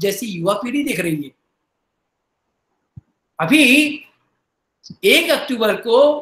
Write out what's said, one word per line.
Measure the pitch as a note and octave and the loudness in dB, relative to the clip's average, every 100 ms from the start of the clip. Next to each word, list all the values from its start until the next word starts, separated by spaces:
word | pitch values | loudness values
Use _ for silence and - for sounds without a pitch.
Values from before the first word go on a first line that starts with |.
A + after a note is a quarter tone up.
जैसी | G3 G3 A#3 | -4 -4 -8
युवा | F3 F3 | -6 -4
पीढ़ी | G#3 B3 C#4+ | -4 -4 -4
देख | C#4 F#3 | -4 -4
रही | F3 D#3 | -4 -4
है। | C#3 _ _ _ _ _ _ _ _ _ _ _ _ _ _ _ _ - _ _ _ - | -8 _ _ _ _ _ _ _ _ _ _ _ _ _ _ _ _ -20 _ _ _ -8
अभी | E3 D4+ B3+ C#4 D4 C#4+ - _ _ _ _ _ _ _ - - | 0 4 4 4 2 -4 -14 _ _ _ _ _ _ _ -20 -2
एक | G3 D4 E4+ | 2 2 2
अक्टूबर | C#4+ - A#3+ A3 G3 | -2 -2 -4 -2 -2
को | A#3+ A#3+ D4 D4 | 0 4 4 2